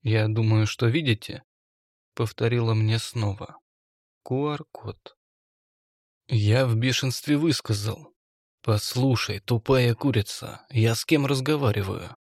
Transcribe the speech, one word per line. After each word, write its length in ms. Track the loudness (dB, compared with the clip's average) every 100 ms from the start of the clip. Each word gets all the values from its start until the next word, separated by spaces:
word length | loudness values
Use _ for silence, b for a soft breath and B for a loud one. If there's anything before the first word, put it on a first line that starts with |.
«Я 260 | 2 2 2
думаю, 400 | 2 2 4 2
что 200 | 2 0
видите», 560 | 2 0 -2 -4 -14 _ _ _ _ _ _ _
повторила 600 | -6 -6 -2 0 0 2
мне 260 | 2 2 0
снова: 580 | -2 -4 -4 -4 -12 -18 _ _ _ _ _ _ -6
«Q 300 | -4 -2 -6
R-код». 600 | -10 -14 -14 -14 -18 _ _ _ _ _ _ _ _ _ _ _ -2
Я 380 | 0 4 4 2
в 100 | 2
бешенстве 640 | 0 0 -2 -4 0 0
высказал: 760 | 2 0 -2 -4 -2 -8 -14 _ _ _ _ _
«Послушай, 760 | -2 0 0 0 0 0 -2 -8
тупая 560 | -2 -2 2 2 4 2
курица, 680 | 0 0 -2 -8 -12 -16 _
я 240 | 2 2
с 120 | 0 0
кем 200 | 2 2
разговариваю? 920 | 0 0 0 0 0 -4 -6 -10 -16